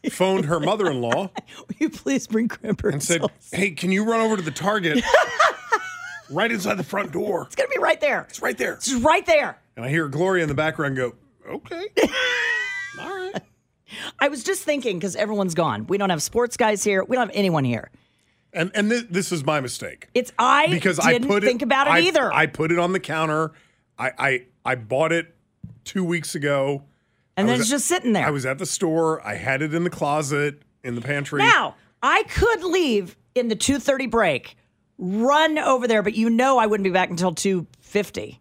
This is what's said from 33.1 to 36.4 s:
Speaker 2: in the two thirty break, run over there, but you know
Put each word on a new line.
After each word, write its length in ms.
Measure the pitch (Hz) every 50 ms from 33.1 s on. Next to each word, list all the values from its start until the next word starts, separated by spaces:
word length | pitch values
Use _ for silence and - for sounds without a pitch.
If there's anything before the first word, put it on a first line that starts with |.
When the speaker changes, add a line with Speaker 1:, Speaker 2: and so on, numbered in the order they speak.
| - _ _ _ _
Speaker 2:
in 140 | 247 240 233
the 80 | 220
two 220 | 220 - - 277 285
thirty 280 | - - 269 269 269
break, 480 | 240 226 226 214 175 143 120 - - - _ _ _ _ _ _ _ _ -
run 580 | 190 180 190 214 226 262 285 302 320 320 311
over 320 | 302 - - 269 247 240 233
there, 140 | 226 214 196
but 100 | 208 214
you 140 | 214 226 233
know 300 | 226 226